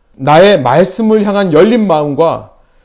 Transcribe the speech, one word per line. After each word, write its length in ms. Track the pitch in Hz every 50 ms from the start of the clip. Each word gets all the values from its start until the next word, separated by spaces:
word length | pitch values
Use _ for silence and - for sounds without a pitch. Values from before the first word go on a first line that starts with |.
| _ _ _
나의 440 | - 135 143 151 160 190 208 202 156
말씀을 600 | 127 120 131 160 190 185 - - 226 220 220 220 202
향한 300 | 208 196 202 202 180 151
열린 320 | 151 185 220 240 233 214
마음과 680 | 190 160 151 151 147 139 131 165 160 131 110 107 - _ _ _ _ _ _ _